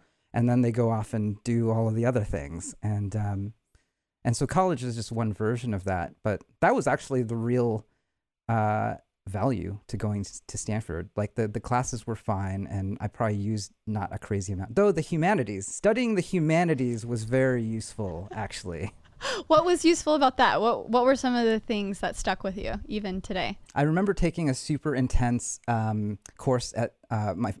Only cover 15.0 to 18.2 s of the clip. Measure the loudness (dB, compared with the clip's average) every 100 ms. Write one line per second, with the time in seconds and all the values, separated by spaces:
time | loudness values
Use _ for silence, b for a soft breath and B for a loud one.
15 | 0 2 2 2 0 -4 -8 0 2 4
16 | 2 0 0 2 4 4 4 2 0 -2
17 | -4 -4 0 2 4 2 0 -4 -6 -6
18 | -6 -6